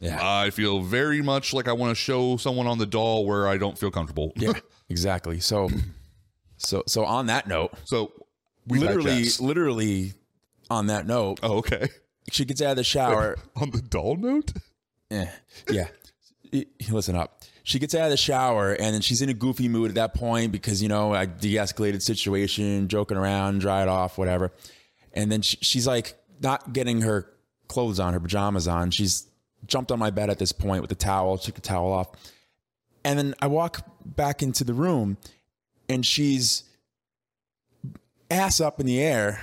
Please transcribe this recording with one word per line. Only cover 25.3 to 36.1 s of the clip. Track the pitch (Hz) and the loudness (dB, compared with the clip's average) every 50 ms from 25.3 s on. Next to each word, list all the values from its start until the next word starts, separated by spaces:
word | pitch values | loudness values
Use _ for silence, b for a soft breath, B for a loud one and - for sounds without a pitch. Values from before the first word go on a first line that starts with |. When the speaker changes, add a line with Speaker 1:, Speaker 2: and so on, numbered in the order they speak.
| 107 | 0
Speaker 1:
then | 107 104 | 0 0
she, | - - - | -2 -2 -2
she's, | - - - 131 117 135 | 0 0 0 0 0 0
like, | 127 117 113 - - - _ _ - - | 0 0 -2 -4 -10 -18 _ _ -10 -4
not | 143 131 139 139 - - 120 | -2 -2 -2 -2 -4 -4 -4
getting | 131 127 120 117 113 110 | -2 0 0 0 2 2
her | 110 107 101 90 - - _ _ _ _ _ _ | 2 2 0 -2 -4 -12 _ _ _ _ _ _
clothes | - - 131 123 113 101 95 | -6 -2 -2 0 0 0 0
on, | 92 90 87 | 0 0 0
her | 90 | 0
pajamas | 85 85 98 101 101 104 101 92 80 90 | 0 0 0 0 0 2 0 0 0 0
on. | 85 85 87 90 87 | 0 0 0 0 0
She's | - 104 90 - - - - _ _ _ _ _ _ - | 0 0 0 0 -2 -4 -8 _ _ _ _ _ _ -8
jumped | - - 131 127 - | -4 -4 -2 -2 -2
on | 127 117 | -2 0
my | 113 107 | 0 0
bed | 95 104 104 104 | 0 0 0 0
at | 101 - | 0 0
this | 95 90 - | -2 -2 -2
point | - - 98 95 92 - | -2 0 0 0 0 -2
with | - | -4
the | 98 | -4
towel, | - - 98 98 98 92 92 95 | -2 0 2 2 2 2 2 0
took | 95 - 113 - | 0 -4 -8 -10
the | - | -10
towel | - - 98 90 87 92 95 | -6 -4 -2 0 0 0 0
off. | 92 90 - B B B B B B B B B B _ _ _ _ _ _ _ _ - | 0 -2 -4 B B B B B B B B B B _ _ _ _ _ _ _ _ -4
And | 143 143 143 | -2 0 0
then | 143 139 131 - 139 | 0 -2 -2 -2 -2
I | 139 | 0
walk | 143 160 165 170 - - - - - - - | 0 0 0 -2 -4 -10 -14 -16 -20 -20 -18
back | - - - 147 139 120 - | -8 -4 -2 0 0 0 -2
into | 143 131 123 - 139 | -2 -2 0 0 -2
the | 120 120 | 0 0
room, | 123 160 185 170 131 110 101 98 - B B B B B _ _ _ _ _ _ _ _ - | 0 2 2 2 2 2 0 -2 -4 B B B B B _ _ _ _ _ _ _ _ -4
and | 131 127 123 | -2 0 0
she's | - | 0